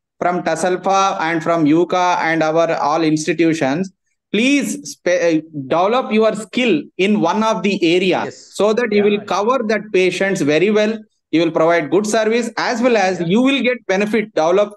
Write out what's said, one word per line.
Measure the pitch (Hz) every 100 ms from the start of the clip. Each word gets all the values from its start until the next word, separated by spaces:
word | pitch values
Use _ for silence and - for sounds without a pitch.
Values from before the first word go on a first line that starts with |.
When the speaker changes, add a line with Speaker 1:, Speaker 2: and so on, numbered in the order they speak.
| _ _
Speaker 1:
from | 175 180
tasalfa | 160 160 185 180 190 196 196 -
and | 160 165
from | 160 170 147
uca | 160 175 180 180 -
and | 160 160
our | 156 160 165 160
all | 143 160
institutions, | 160 156 165 165 165 156 131 151 190 - _ _ _
please | 202 254 285 208 - -
spe-, | - 175 180 170
uh, | 156 156 151 131
develop | 165 196 247 214
your | 214 220 214
skill | - 240 240 151 - -
in | 196 208
one | 165 202
of | 220 196
the | 196 - 165 180
area | 185 135 104
Speaker 2:
Yes. | - -
Speaker 1:
so | - 208
that | 214 240
you | 208
Speaker 2:
Yeah, |
Speaker 1:
will | 208 202
Speaker 2:
yeah. | 202
Speaker 1:
cover | 180 214 269 214
that | 214 208
patients | 185 185 180 196 185
very | 143 202 202
well. | 208 214 220 - _ _
You | 160
will | 170
provide | 160 160 170 143
good | 175 214
service | 220 220 240 233 -
as | 185 233
well | 254 220
as | 190 175
Speaker 2:
Yeah. | 170
Speaker 1:
you | 214
will | 262 277
get | 226 240 -
benefit, | 190 208 226 214
develop | - 160 190 220